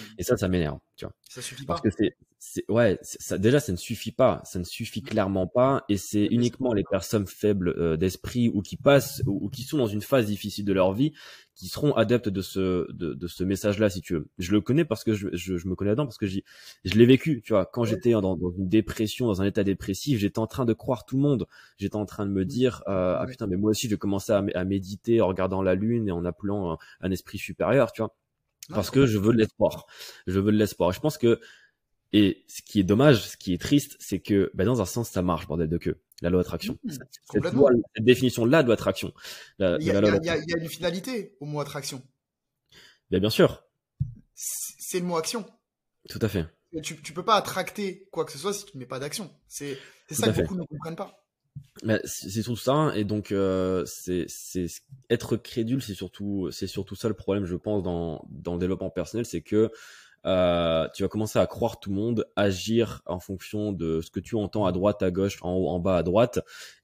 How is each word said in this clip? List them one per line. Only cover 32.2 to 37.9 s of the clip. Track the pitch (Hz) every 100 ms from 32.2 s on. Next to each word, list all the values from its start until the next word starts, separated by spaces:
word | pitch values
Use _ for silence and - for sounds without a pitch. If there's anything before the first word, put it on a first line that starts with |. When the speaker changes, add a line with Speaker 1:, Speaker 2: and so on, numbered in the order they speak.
| 98 - -
Speaker 1:
ce | -
qui | - 104
est |
dommage, | 92 104 147 120 -
ce | -
qui | -
est | 90
triste, | - 143 - -
c'est | - 95
que, | - 101 95
bah, | - 95
dans | 127
un |
sens, | 95 - 113
ça | -
marche, | 90 85 -
bordel | 78 80
de | 85
queue, | - - _ -
la | 85
loi | 90
d'attraction. | 87 85 - 262
Speaker 2:
Mmh, | 247
Speaker 1:
Cette, | 139 -
cette | - -
Speaker 2:
complètement. | 208 - 120 139
Speaker 1:
loi, | 120 -